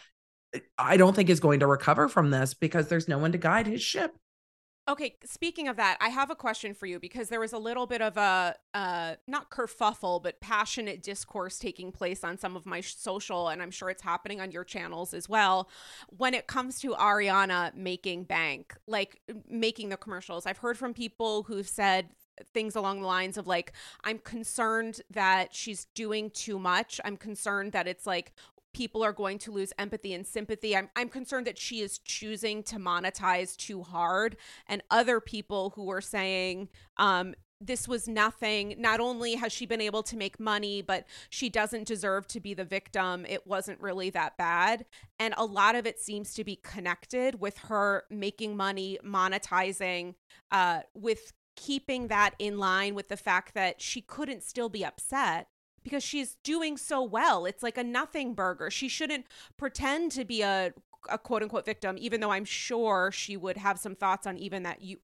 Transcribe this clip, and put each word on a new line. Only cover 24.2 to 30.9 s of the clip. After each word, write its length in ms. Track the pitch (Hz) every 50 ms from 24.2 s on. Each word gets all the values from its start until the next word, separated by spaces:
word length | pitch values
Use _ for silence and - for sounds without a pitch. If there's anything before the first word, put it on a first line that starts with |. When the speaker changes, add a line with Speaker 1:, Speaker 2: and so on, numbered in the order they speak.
| - - 233 226 226 - - 262 226 220 220 226 226 226 220 - - -
Speaker 2:
that 420 | 190 220 190 190 190 190 185 - -
she's 320 | - - 226 202 - - - _
doing 380 | - 226 214 214 214 214 214
too 260 | - - - 226 202
much. 420 | 190 185 180 180 190 233 - - - -
I'm 100 | 202 196
concerned 560 | - - 220 208 - - 208 202 202 196 208 196
that 140 | 190 170
it's, 200 | 180 180 - -
like, 260 | 208 185 170 - - _ - - - _ _ _ _
people 320 | - - 196 - - 220 220
are 80 | 208 202
going 260 | - 202 190 196 202
to 120 | - 220
lose 220 | 208 196 196 196 - -
empathy 340 | 202 202 220 208 - 202 185
and 120 | 175 190
sympathy. 500 | - - 220 214 - 220 214 - 214 202
I'm, 120 | 190 185 -